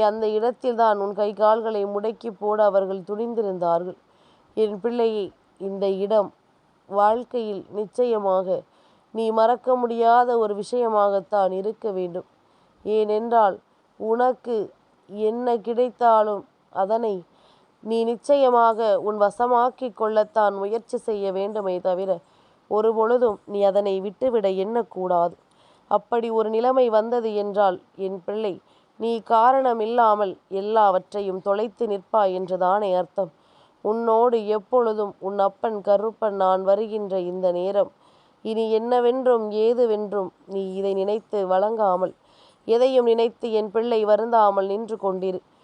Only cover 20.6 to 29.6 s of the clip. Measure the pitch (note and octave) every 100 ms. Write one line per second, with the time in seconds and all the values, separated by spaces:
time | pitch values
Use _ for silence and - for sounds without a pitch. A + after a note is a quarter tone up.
20.6 | G3 A3+ - A#3+ - G#3 G3 F#3+ G3+ G#3+
21.6 | G3 F3+ F#3 F3+ G3 E3 _ _ _ _
22.6 | _ G#3 A3 A3 A3 B3 A#3 G3+ - G3+
23.6 | G3 G3 G3+ F#3+ G3 F#3+ C4 A#3 G3 F#3+
24.6 | F#3+ A#3 G#3+ F#3 F3+ F3 F3 - _ _
25.6 | _ _ _ G#3 - A#3+ A#3 A3 G#3+ A3
26.6 | B3 C4 B3 G#3+ A3+ A#3+ A3+ G#3 G3+ G3+
27.6 | G3 F3+ _ - F#3+ F#3+ F3 G#3 G#3+ E3
28.6 | _ _ _ _ A3+ A#3 - A3+ A#3+ C4+